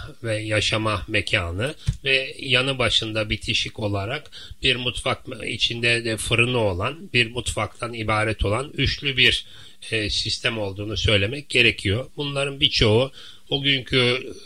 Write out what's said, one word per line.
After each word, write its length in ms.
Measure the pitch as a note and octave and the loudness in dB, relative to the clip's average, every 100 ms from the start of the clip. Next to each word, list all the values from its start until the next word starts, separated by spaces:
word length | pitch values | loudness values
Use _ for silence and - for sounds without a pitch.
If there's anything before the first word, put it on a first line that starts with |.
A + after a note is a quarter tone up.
| - - | -10 -10
ve 140 | A#2 G#2+ | -4 -4
yaşama 680 | G#2+ G#2+ - A2 A2 G2+ - | 0 2 2 0 0 -2 0
mekanı 680 | G#2+ - G#2+ E2+ F2+ C3+ - - - | -2 2 0 0 -2 -2 -2 -4 -2
ve 320 | C3+ C3+ C3+ - | 0 0 0 -8
yanı 400 | C#3 B2 C3+ C3 | 0 2 2 2
başında 520 | A2+ - A2 A2 A2 | 2 2 0 -2 -2
bitişik 480 | A2 - - - - | -2 -2 -2 -2 -4
olarak 520 | G#2+ G2+ G2+ D3 - - - - | -2 -2 -2 -6 -8 -14 -14 -2
bir 140 | C3 B2 | 0 2
mutfak, 500 | B2 - C3+ A2 - G#2+ - | -2 -2 -2 -4 -6 -10 -8
içinde 560 | A#2+ - A#2 A#2+ A#2 | -2 -2 2 2 2
de 120 | A#2 G#2+ | 0 -2
fırını 420 | - A#2+ A#2+ B2+ | 0 2 4 4
olan, 540 | G#2 F2+ A2+ D#3 G3 | 2 2 -2 -4 -2
bir 180 | B2 A2+ | 2 2
mutfaktan 640 | B2 - - G#2 - A#2+ | 0 -4 -2 -4 -4 -8
ibaret 500 | A#2 G#2+ G#2+ G2+ - | -4 0 2 2 0
olan 260 | G2 A2+ D3 | 0 0 -2
üçlü 420 | - C#3 - C#3+ B2+ | 0 0 0 -2 4
bir, 280 | A#2+ - - - - - - | 4 4 -6 -16 -18 -16 -4
e, 200 | A2 G2+ | -2 0
sistem 480 | - - - B2 A2+ | 0 -2 0 -2 -2
olduğunu 380 | G2+ G2 G#2 G2 | -4 -4 -6 -2
söylemek 520 | G#2+ G#2 G2 C#3+ - | 2 2 2 -4 -2
gerekiyor. 640 | B2+ A#2 - F#2+ G#2+ C3 - | 4 4 4 0 0 -2 -6
Bunların 440 | C#3+ C#3 C#3 C#3 | -4 -2 -4 0
birçoğu 520 | C#3+ - A#2 A2 C3+ - - - - | 2 4 6 6 4 -4 -18 -18 -6
o 140 | C#3+ | -2
günkü 720 | C#3 C3+ A2+ C3 B2 C3 - - | 2 0 2 2 4 2 -4 -14